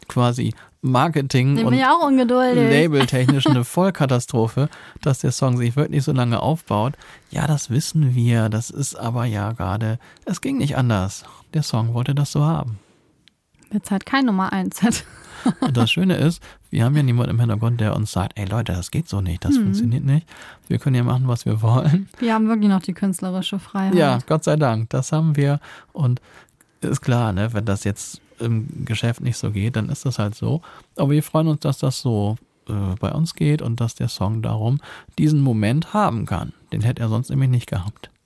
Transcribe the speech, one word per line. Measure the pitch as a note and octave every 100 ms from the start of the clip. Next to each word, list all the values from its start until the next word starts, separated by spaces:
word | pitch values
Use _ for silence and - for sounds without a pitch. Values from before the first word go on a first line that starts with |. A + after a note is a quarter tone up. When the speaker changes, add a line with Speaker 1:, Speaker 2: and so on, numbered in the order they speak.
| -
Speaker 1:
quasi | B2 A#2+ A#2+ A2+ - - _
Marketing | C3+ B2+ D#3+ D#3 C3+ C3 C3 C#3+
Speaker 2:
Ich |
bin | -
Speaker 1:
und |
Speaker 2:
ja | B3+ C4
auch | E4 D4
ungeduldig. | C4 A#3+ B3+ B3+ A#3+ A3+
Speaker 1:
labeltechnisch | C#3+ E3 C#3+ C3 C3 B2+ C#3 -
Speaker 2:
<laughs> |
Speaker 1:
eine | C3
Vollkatastrophe, | A#2+ - F#3+ F3 C#3 B2 - A#2+ A2 - D3 - - -
dass | D3+ C3
der | C3+
Song | - C3+ B2
sich | A#2+ C3
wirklich | D3+ D3+
so | C3+
lange | C3 A#2+ A2+
aufbaut. | C3 D#3+ - G#2 A#2+ - - - _
Ja, | - -
das | D3 -
wissen | A#2+ - D#3+ C#3
wir. | B2 A#2+ A#2 A2
Das | G#2+ -
ist | - C#3
aber | - A2+ A#2+ A#2+
ja | G#2 G#2
gerade, | A#2 F#2 G#2 A2 A2+ - -
es | - F#3+
ging | C4 C#4
nicht | C#3+ -
anders. | B2 G#2 F#2 - - - _
Der | D#3
Song | - A#2 A2+
wollte | A#2 C3
das | C#3 C#3+
so | D3 D3+
haben. | D#3 A#2+ G#2 - _ _ _ _ _ _ _ -
Speaker 2:
Jetzt | G#3 -
halt | G3 -
kein | C#4
Nummer | B3+ F#3+ F#3
eins. | G3 F#3 -
<laughs> | A#3 - - - - - B3+ -
Speaker 1:
Und | B3+ A#2+
das | A2
Schöne | - F#3 -
ist, | D3 E3+ - - _
wir | -
haben | A#2 D3+
ja |
niemanden | C3 A#2+ A#2+
im | A2+
Hintergrund, | A#2 G#2+ A2+ A#2
der | G#2+
uns | G2 G#2+
sagt, | F2+ F#2+ -
"Ey | F#2+
Leute, | A2 G#2+
das | F2 F2
geht | - -
so | G2+
nicht, | F2+ F2
das | - C4+
Speaker 2:
Mhm. |
Speaker 1:
funktioniert | G3 G2+ A#2 B2
nicht." | C3+ D3 - - - - -
Wir | A#2
können | C#3 B2+
ja |
machen, | B2 B2 C3
was | A#2+ -
wir | A2
wollen. | A2+ B2+ D3+ F3 G3 -
Speaker 2:
Wir | A#3
haben | A3 A3
wirklich | A3+ G#3
noch | F#3+
die | -
künstlerische | F3 G3 F3+ F#3 F#3 F3+ G3
Freiheit. | - G3 F#3+
Speaker 1:
Ja, | F3+ D3 B2 -
Gott | D#3
sei | - D3+
Dank, | C#3 A2+ A2+
das | C3+ -
haben | D#3 D#3+ C#3+
wir. | C#3+ C#3+ - - -
Und | - B2+ B2+ - - - _ - _
ist | - C3+
klar, | - A#2+ A2+
ne, | F#2 A2
wenn | A2 G#2+
das | G2
jetzt | G2+ G2+ - - _ -
im | A#2 A2+ A2 - B2
Geschäft | A2 A#2 A#2
nicht | B2+ -
so | A2+
geht, | G#2 G#2+ A2+
dann | G#2
ist | - C3+
das | A#2
halt | G#2
so. | - A2+ D#3 - - _ -
Aber | C#3
wir | D3
freuen | - D#3 D#3+
uns, | D3+
dass | D3 C3+
das | C3+ -
so, | B2+ G#2+ G2+ A#2 - _ -
äh, | G#2 G2 F#2+
bei | -
uns | D3 E3
geht | - D#3 D3+
und | A#2+ A#2
dass | A#2
der | - B2
Song | - G2 A2
darum | A2+ A2 A2 C#3 - - - -
diesen | D3+ D3+
Moment | C3+ A2 G#2 C#3+ -
haben | G#3 G3+ A2+ -
kann. | F#2 A#1 - _
Den | G#2+
hätte | A#2 -
er | A2+
sonst | A2+ B2+
nämlich | C3+ C3
nicht | B2 -
gehabt. | F#2+ F#2 - - _